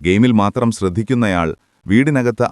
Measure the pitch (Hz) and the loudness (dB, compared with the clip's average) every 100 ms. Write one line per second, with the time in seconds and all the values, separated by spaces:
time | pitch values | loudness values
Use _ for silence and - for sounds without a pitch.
0 | 80 98 123 110 101 123 120 107 95 90 | 0 2 4 2 0 0 -4 -2 -4 -4
1 | 107 123 110 90 82 - _ _ - 107 | -4 -2 0 -2 -4 -6 _ _ 0 2
2 | 143 139 120 110 120 | 2 0 -2 -2 -4